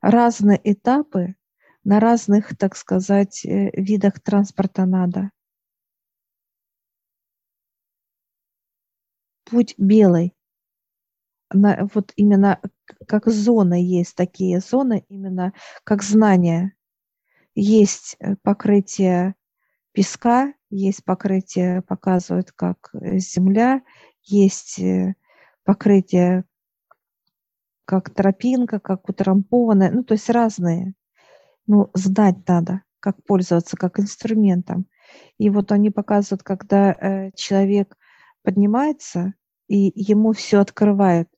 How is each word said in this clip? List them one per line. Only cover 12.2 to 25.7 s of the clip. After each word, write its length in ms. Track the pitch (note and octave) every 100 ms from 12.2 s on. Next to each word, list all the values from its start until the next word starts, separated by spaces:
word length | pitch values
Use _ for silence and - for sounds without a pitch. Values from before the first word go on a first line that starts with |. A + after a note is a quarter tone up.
| G#3 G3+ G3+ - - _ _
к-, 180 | - -
как 200 | G#3+ A3+
зоны 460 | A3 G#3 A3+ F#3 F3
есть, 340 | F3+ F3+ F3 -
такие 440 | F3+ - F#3+ F3+
зоны, 440 | - B3+ C4+ G#3+ _
именно 440 | G3 F#3+ F#3 F3+ - - -
как 180 | - G#3
знания. 720 | G3+ G#3 G#3+ F#3 F3 E3 F#3+ _ _ _ _ _ _ _ _ -
Есть, 600 | G3+ A3 G3+ - - -
э, 160 | - G3
покрытие 920 | - G3+ G#3 G3+ G3 - F#3+ F3+ F#3 G3 _ _ _ _ _
песка, 640 | - G3 - A#3+ A#3+ C#4 - _
есть 340 | G3 G3 G3
покрытие, 800 | - F#3 G3+ F#3+ - - F3+ F3+
показывают, 680 | - F#3+ - F#3 F3 F3 F#3
как, 380 | _ F3+ F3+ -
э, 240 | - - F#3+
земля, 640 | F#3 - F#3 G3 A#3+ C4+ _ _ _ _
есть, 540 | _ G3+ G3 - - -
э, 340 | F#3 F#3 F#3 F#3+ _ _ _ _
покрытие 800 | -